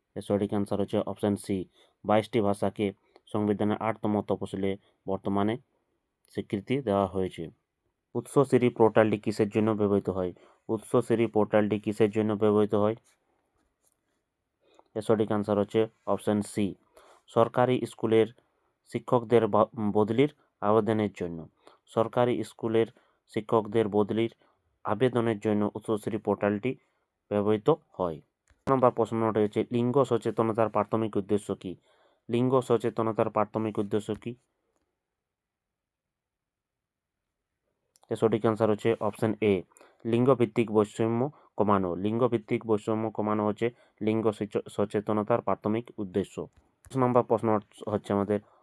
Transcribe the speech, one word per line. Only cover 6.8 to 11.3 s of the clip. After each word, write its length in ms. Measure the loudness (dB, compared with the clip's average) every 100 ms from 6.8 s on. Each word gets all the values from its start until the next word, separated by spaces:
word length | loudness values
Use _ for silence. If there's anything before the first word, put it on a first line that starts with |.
দেওয়া 240 | 0 0 0
হয়েছে। 440 | -2 -6 -6 -14 -14 _ _ _ _ _
উৎসশ্রী 540 | -10 -2 0 4 4 2
পোর্টালটি 500 | 4 4 6 4 2
কিসের 300 | -4 -2 0
জন্য 220 | 2 0
ব্যবহৃত 380 | 0 0 0 -2
হয়? 240 | -4 -4 -6 -20 _ -6
উৎসশ্রী 580 | -6 0 0 2 0
পোর্টালটি 540 | 2